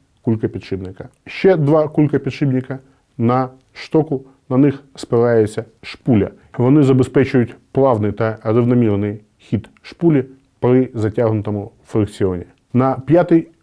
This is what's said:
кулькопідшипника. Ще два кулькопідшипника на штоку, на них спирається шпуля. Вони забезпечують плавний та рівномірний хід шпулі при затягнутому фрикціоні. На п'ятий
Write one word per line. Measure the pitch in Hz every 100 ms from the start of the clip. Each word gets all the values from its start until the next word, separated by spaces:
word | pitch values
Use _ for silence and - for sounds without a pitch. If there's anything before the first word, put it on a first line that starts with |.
| _ _
кулькопідшипника. | - 110 113 95 - 92 92 - - _ -
Ще | - 190 180
два | 143 156 151
кулькопідшипника | 160 151 135 135 - 139 127 127 131 _ _ _ -
на | 117 127 127 - _
штоку, | - - 160 156 131 - _ -
на | 131
них | 143 139 - -
спирається | - 117 120 117 107 - - _
шпуля. | - - - 110 95 - _ -
Вони | 123 151
забезпечують | 135 131 123 143 127 131 113 - _
плавний | 135 135 110 104
та | 104 110 107
рівномірний | 113 117 120 123 113 101 104 110 _ _
хід | - 107 - _
шпулі | - - 170 147 127 - _ -
при | 123 127 123
затягнутому | 113 107 113 113 110 104 104 101 _ _
фрикціоні. | 110 104 - 98 90 - _ _
На | 120 135 123
п'ятий | - 165 170 165 - _